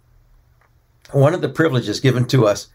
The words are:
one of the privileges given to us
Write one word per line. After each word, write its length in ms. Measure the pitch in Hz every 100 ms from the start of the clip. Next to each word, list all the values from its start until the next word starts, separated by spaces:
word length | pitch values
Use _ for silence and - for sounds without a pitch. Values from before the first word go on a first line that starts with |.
| _ _ _ _ _ _ _ _ _ _ -
one 220 | 139 139
of 60 | 175
the 80 | 131
privileges 520 | - 160 127 104 101
given 260 | 131 120 123
to 200 | 131 107
us 220 | 101 -